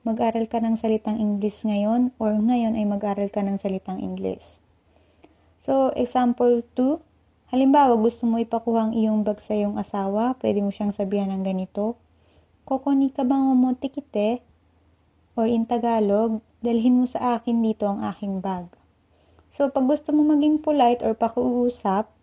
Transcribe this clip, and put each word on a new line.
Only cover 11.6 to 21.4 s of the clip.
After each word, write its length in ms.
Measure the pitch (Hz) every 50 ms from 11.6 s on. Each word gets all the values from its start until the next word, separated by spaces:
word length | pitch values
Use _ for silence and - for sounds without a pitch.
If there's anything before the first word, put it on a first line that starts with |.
| 185 - _ 208 208 226 240 - _ _ _ _ _ _ _ _ _ _ _ _ _ -
"Koko 240 | 269 262 - 285 277
ni 160 | 269 277 262
kabang 400 | - - 262 247 277 269 269 269
omote 400 | 262 254 254 254 247 - - 269
kite?" 560 | - 285 277 _ - 208 208 214 247 240 - _ _ _ _ _ _ _ _ _ _ _ _ _ _ _ _ _ _
Or 160 | 240 226 233
in 160 | 240 226 226
Tagalog, 720 | - 247 226 226 233 233 220 214 202 202 208 226 226 220 214 - _ _ _
"Dalhin 400 | - 240 240 226 220 254 247 247
mo 80 | 254 247
sa 320 | - - 254 247 240 226
akin 240 | - 247 233 233 226
dito 240 | 220 214 - 208 202
ang 160 | 202 214 214
aking 400 | 208 190 - 208 196 196 185 180
bag." 240 | 190 185 180 175 175 - _ _ _ _ _ _ _ _ _ _ _ _ - _ _
So, 240 | - - 285 262 -
pag 160 | - 262 254
gusto 240 | 302 294 - - 294
mo 80 | 302
maging 400 | 302 302 302 285 294 302 311 302
polite 400 | 302 311 302 285 247 240 247 240
or 160 | 226 226 220
pakiusap, 880 | - 233 226 - 247